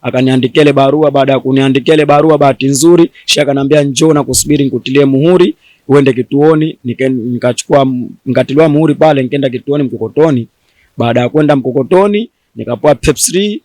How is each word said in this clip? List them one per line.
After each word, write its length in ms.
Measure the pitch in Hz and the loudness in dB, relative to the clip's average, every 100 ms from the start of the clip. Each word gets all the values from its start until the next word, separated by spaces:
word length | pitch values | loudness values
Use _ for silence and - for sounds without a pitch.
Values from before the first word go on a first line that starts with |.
Akaniandikia 600 | 123 127 131 131 127 139 | -4 -2 0 0 0 2
ile 100 | 147 | 2
barua. 380 | 139 135 147 151 | 2 2 2 0
Baada 220 | 139 135 | 0 0
ya 80 | 135 | 0
kuniandikia 540 | 131 135 135 135 123 | 0 0 0 0 2
ile 120 | 156 143 | 0 2
barua, 320 | 143 156 151 | 2 4 2
bahati 280 | 143 135 135 | 2 0 -2
nzuri, 440 | 135 165 175 170 - - | 0 4 4 2 -2 -6
sheha 160 | - | -2
akanambia, 400 | 147 139 139 151 | -2 -2 0 0
njoo 300 | 143 127 156 | 0 0 2
na 100 | 147 | 2
kusubiri 400 | 131 127 - 147 | 0 -4 -2 0
nikutilie 400 | 139 123 110 135 | 0 -4 -2 0
muhuri, 500 | 139 135 156 180 175 - _ _ - | 2 2 2 4 2 -2 _ _ 0
uende 240 | 139 135 | 2 2
kituoni. 680 | 123 120 139 151 160 156 - | 0 -2 0 2 2 -2 -6
Nika-, 240 | 123 117 131 | -10 -4 -4
nikachukua, 760 | 127 117 120 123 120 - 147 135 127 117 - - | -2 -4 -4 -4 -6 -4 0 0 -2 -8 -12 -6
nikatiliwa 420 | 120 127 139 160 | -4 -2 0 2
muhuri 260 | 147 160 | 2 0
pale, 280 | 147 156 143 | 2 0 0
nikaenda 280 | 127 143 135 | -2 -2 -4
kituoni 340 | 120 - 147 | -6 -6 -4
Mkokotoni. 640 | 135 110 110 123 160 131 113 _ _ _ _ - | -4 -6 -6 0 0 0 -4 _ _ _ _ -6
Baada 240 | 117 120 | -2 0
ya 80 | 123 | 0
kwenda 280 | 147 151 143 | 0 0 0
Mkokotoni, 720 | 127 127 127 185 202 208 233 _ _ - | 0 -4 0 2 2 0 -6 _ _ -14
nikapewa 380 | 117 117 151 | -8 -2 0
Pepsi 680 | 143 - 131 - 170 208 208 | 0 -2 -2 -2 -2 -4 -6